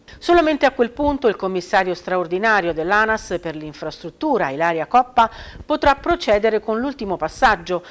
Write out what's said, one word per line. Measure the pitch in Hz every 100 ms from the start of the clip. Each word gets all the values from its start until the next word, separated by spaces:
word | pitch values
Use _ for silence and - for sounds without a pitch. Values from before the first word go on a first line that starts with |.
| - -
Solamente | - 349 311 294 277
a |
quel | - 233
punto | - 285 277 240
il | 185
commissario | 190 185 175 202 185
straordinario | 175 - 185 170 180 220 208 170
dell'anas | 160 160 208 220 220 - 175
per | 170 156
l'infrastruttura, | 156 147 156 - 170 - 302 240 151
Ilaria | 139 170 165 151
Coppa, | 247 247 - 226 - - - -
potrà | 302 294 277
procedere | - - - 233 220 214
con | - 220
l'ultimo | 269 269 202 175
passaggio, | 156 - 254 196 170 180 -